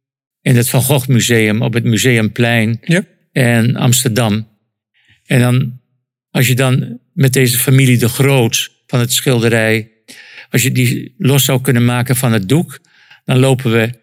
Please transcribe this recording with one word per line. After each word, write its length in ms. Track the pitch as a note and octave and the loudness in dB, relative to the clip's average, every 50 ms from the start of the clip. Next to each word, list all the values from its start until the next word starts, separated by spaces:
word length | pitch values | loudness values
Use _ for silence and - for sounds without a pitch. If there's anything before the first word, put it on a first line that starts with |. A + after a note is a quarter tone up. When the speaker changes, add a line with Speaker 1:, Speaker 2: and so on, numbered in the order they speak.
| _ _ _ _ _ _ _ _ - | _ _ _ _ _ _ _ _ -2
Speaker 1:
in 140 | - C3 | 0 2
het 120 | A#2+ A#2+ - | 2 2 0
Van 140 | - C3+ B2 | 0 -2 0
Gogh 260 | B2+ D3 C#3 B2+ C3 | 0 0 -2 0 0
Museum 540 | C3 A#2 G2 - A#2+ A2+ A2 G#2+ G#2 A2 B2 | 0 0 2 2 0 2 2 0 0 -2 -2
op 100 | B2+ A#2+ | -2 -2
het 120 | A#2+ A#2 | -2 -2
Museumplein 920 | A#2+ A2+ G2+ - C3+ B2 A2+ G#2+ G#2 - - A#2+ A#2 A#2+ A#2 A2 A2 A#2 A2+ - | 0 0 0 0 0 0 0 0 -2 -2 -2 -2 0 0 0 0 -2 -2 -4 -4
Speaker 2:
Ja. 180 | - E3 F3+ A3+ - _ _ _ _ - | -2 -2 -2 -2 -4 _ _ _ _ -4
Speaker 1:
in 440 | - C3 A#2+ A#2+ A#2 A2+ B2 B2+ | -2 0 2 2 2 0 0 0
Amsterdam. 720 | - A#2+ B2 B2 - - C3 A2 A#2 A#2+ A2 G2+ A2 G#2+ - _ _ _ _ _ _ _ _ _ _ _ _ _ _ _ | 0 0 0 0 0 0 -2 -2 0 0 0 -2 -4 -6 -10 _ _ _ _ _ _ _ _ _ _ _ _ _ _ _
En 140 | - D3+ B2+ | -2 0 2
dan, 400 | A#2+ B2 B2 B2+ C3+ C3+ B2 - _ _ _ _ _ _ _ _ _ _ | 2 2 2 0 -2 -4 -8 -14 _ _ _ _ _ _ _ _ _ _
als 180 | - D3+ C3 A#2 | -4 -2 0 0
je 60 | B2+ | 0
dan 440 | B2 C3+ C3 B2+ C#3 - - A#3 - _ _ - | 0 0 0 0 0 -2 -4 -10 -16 _ _ -4
met 200 | - C#3 C3+ B2 | 0 0 2 2
deze 260 | C#3+ C3 A#2+ A#2+ - | 2 0 2 0 -2
familie 400 | - - C3+ C3+ C3+ B2 B2 A#2 | 0 2 4 4 4 4 4 2
de 100 | A#2+ A2+ | 2 0
Groot 600 | - - C3+ C#3 C#3 C3+ A#2 A2+ - - - - _ _ _ | -2 0 0 2 2 2 0 0 -2 -4 -8 -8 _ _ _
van 140 | _ - B2 | _ -4 -2
het 120 | A#2+ B2 B2+ | -2 -2 -2
schilderij, 800 | - - D3 C3 A#2 A2 A#2 A#2 A2+ A2 A2 A2 A2+ G#2+ - _ _ _ - - - - - - - - - | -2 0 0 0 0 0 0 0 0 0 0 0 -2 -4 -6 _ _ _ -20 -20 -20 -20 -20 -20 -20 -14 -4
als 120 | - - B2 | -4 -2 -2
je 100 | C3 B2+ | 0 0
die 420 | B2 B2+ A#2+ B2 - - - _ - | 0 0 0 -2 -4 -8 -12 _ -4
los 260 | - B2 C#3 C#3+ C3 | -2 0 2 2 2
zou 160 | - C3+ C3 | 0 -2 -2
kunnen 240 | C3+ - C3+ A#2+ A#2+ | 0 0 0 2 2
maken 320 | A#2+ B2 B2 A#2 - C3 | 0 0 0 -2 -2 -2
van 160 | A#2+ C3 B2 A2+ | -2 0 0 0
het 160 | A2 F#2+ F#2 | 0 0 0
doek, 320 | C3 D#3+ F3 - - - _ _ _ _ _ _ - - _ | 0 0 -2 -2 -8 -20 _ _ _ _ _ _ -20 -16 _
dan 140 | - C3+ B2+ | -2 0 2
lopen 340 | B2+ C3+ C3+ B2+ - A2+ A2 | 2 2 2 0 0 0 0
we 280 | A#2 A2 A#2 B2 - | 0 0 -2 -4 -10